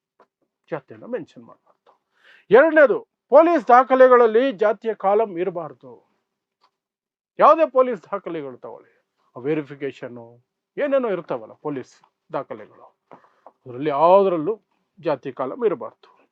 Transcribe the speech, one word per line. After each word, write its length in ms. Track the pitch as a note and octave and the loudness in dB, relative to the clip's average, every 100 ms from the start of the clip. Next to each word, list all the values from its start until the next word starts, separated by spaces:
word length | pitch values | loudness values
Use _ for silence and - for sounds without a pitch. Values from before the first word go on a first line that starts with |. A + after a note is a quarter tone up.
| _ _ _ _ _ _ _ | _ _ _ _ _ _ _
ಜಾತಿಯನ್ನ 340 | D3+ - A2 A3 | -16 -16 -20 -14
ಮೆನ್ಷನ್ 380 | A#3+ C#3 B2+ | -14 -14 -20
ಮಾಡಬಾರ್ದು. 300 | A#2 _ _ _ _ _ _ _ _ _ - | -20 _ _ _ _ _ _ _ _ _ 2
ಎರಡನೇದು, 580 | G#3+ D#4+ D#4 C4+ D#3+ - _ _ | 4 4 4 4 2 -8 _ _
ಪೊಲೀಸ್ 380 | C4+ E4 E4 G#3 | 4 4 2 4
ದಾಖಲೆಗಳಲ್ಲಿ 840 | A#3+ B3+ C4 B3+ B3 A#3 A3 C4+ | 4 4 4 6 6 4 2 0
ಜಾತಿಯ 420 | G3+ G#3+ G#3 A3+ | 0 -2 -2 -8
ಕಾಲಂ 440 | G#3 G3 G#3+ A3 E3+ | -4 0 0 -2 -4
ಇರಬಾರ್ದು. 720 | F#3 F3 D3+ B2 C3 A2+ _ _ _ _ _ _ _ _ _ _ _ _ _ - | -8 -8 -12 -16 -20 -20 _ _ _ _ _ _ _ _ _ _ _ _ _ 2
ಯಾವುದೇ 300 | A3+ D#4+ D4+ | 4 4 2
ಪೊಲೀಸ್ 340 | C4 B3+ G#3 | 0 -2 -4
ದಾಖಲೆಗಳು 540 | - G3+ F#3 E3 C#3 A#2+ | -10 -12 -10 -12 -12 -16
ತಗೊಳ್ಳಿ, 460 | A#2+ A2 _ _ _ _ _ B2+ | -20 -20 _ _ _ _ _ -12
ಆ 20 | |
ವೆರಿಫಿಕೇಶನ್ನು 1040 | C3 D#3+ C#3 C#3 C#3 - B2+ A#2+ A#2 A#2+ _ _ _ - | -6 -6 -8 -12 -14 -12 -16 -18 -20 _ _ _ _ -8
ಏನೇನೋ 320 | C#4 C4+ A#3+ | -4 -2 -2
ಇರ್ತಾವಲ್ಲ 440 | F3+ - B2+ G#2 | -6 -6 -10 -10
ಪೊಲೀಸ್ 480 | A2 D3+ C#3 A2+ _ _ _ _ | -14 -10 -10 -12 _ _ _ _
ದಾಖಲೆಗಳು, 640 | G#2+ A#2 A2+ G2+ _ - _ _ - _ _ _ _ C3 | -12 -12 -16 -20 _ -20 _ _ -20 _ _ _ _ -18
ಅದರಲ್ಲಿ 240 | B2 D3+ | -10 -6
ಯಾವುದ್ರಲ್ಲೂ 720 | C#3 E3 F#3+ F#3+ E3+ D#3 A3 _ _ _ _ | 0 4 4 4 -2 -4 -8 _ _ _ _
ಜಾತಿ 320 | D#3+ C#3 C#3 | -8 -8 -8
ಕಾಲಂ 340 | A#2+ C3 F#3+ A3+ | -10 -10 -6 -4
ಇರಬಾರ್ದು. 640 | C#3+ A2+ - _ _ _ | -4 -10 -18 _ _ _